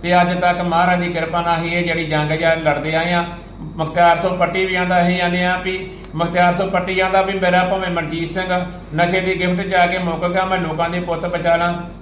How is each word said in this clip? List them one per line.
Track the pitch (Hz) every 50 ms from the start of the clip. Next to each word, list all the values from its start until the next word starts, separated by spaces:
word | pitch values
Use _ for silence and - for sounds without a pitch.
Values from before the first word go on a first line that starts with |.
| -
ਤੇ | 175 180 180
ਅੱਜ | 175 180 180 180
ਤੱਕ | 180 175 175 175
ਮਹਾਰਾਜ | 175 175 165 170 180 180 180 175
ਦੀ | 175
ਕਿਰਪਾ | 175 175 170 160 165 165 175
ਨਾਲ | 165 170 170 160 165
ਹੀ | 165 170
ਇਹ | 175 175
ਜਿਹੜੀ | 170 165 170 165
ਜੰਗ | 151 156 151 151 151
ਜਾਂ | 156 160 170 165 165
ਲੜਦੇ | 160 160 156 143 143 139 156 156
ਆਏ | 160 165 175 175
ਆ। | 175 170 - - - - - - -
ਮੁਖਤਿਆਰ | - 156 156 170 160 151 - 175 175 170 170
ਸਿੰਘ | 165 - 185 180
ਪੱਟੀ | 180 175 165 - 190 190
ਵੀ | 185 185
ਆਂਦਾ, | 180 180 180 180 180 175
ਅਸੀਂ | 175 180 180
ਆਨੇ | 180 175 175 180 180
ਆ | 180 180
ਵੀ | 180 180 185 185 190 190 185 - - - - -
ਮੁਖਤਿਆਰ | 156 170 170 175 180 175 175 170
ਸਿੰਘ | 180 190 190
ਪੱਟੀ | 190 180 180 190 185 185
ਆਂਦਾ | 185 185 190 190
ਵੀ | 190 190 196 190
ਮੇਰਾ | 185 180 180 185 180
ਭਾਵੇਂ | 180 196 190 190 180
ਮਨਜੀਤ | 175 170 160 147 156 165 165 156
ਸਿੰਘ | - 185 185 185 180 180 180 180 - - - - 151
ਨਸ਼ੇ | 156 175 170 185 190
ਦੀ | 185 185 185 175
ਗਿਫਟ | 185 180 180 180 196 185
'ਚ | 190
ਆ | 180 175
ਕੇ | 175 190
ਮੁੱਕ | 185 180 170 165 160 175
ਗਿਆ, | 175 175 185 185
ਮੈਂ | 185 190
ਲੋਕਾਂ | 180 170 160 160 160 170 170
ਦੇ | 175 180
ਪੁੱਤ | 175 170 170 165
ਬਚਾ | 185 175 175 165 160 170 170
ਲਾਂ | 170 170 175 175 175 175 - - -